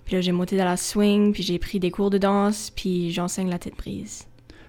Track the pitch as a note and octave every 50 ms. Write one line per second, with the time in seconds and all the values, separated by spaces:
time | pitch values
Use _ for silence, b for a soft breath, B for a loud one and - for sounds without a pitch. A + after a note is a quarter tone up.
0 | b - F3+ F#3 F3+ F3+ F3+ F3+ F3+ F3 G3 F#3+ F#3 F3+ F3+ F#3+ - - - G#3
1 | G#3 G#3 G3+ G3+ G#3 G#3 G#3 - F3+ G3 F3 F3 - - - F#3+ F3+ F3 F3 -
2 | G3+ G3+ G3 G3 G3 G3 G3+ G3+ G3+ G#3 G#3+ G#3 - - - - - F#3+ F3+ F3+
3 | F3 E3+ E3+ F3+ F3 F3+ - - F#3+ F#3 F3 F3 - - - - - G3+ G3 G3
4 | G3+ G#3 - - - - - - b b b b b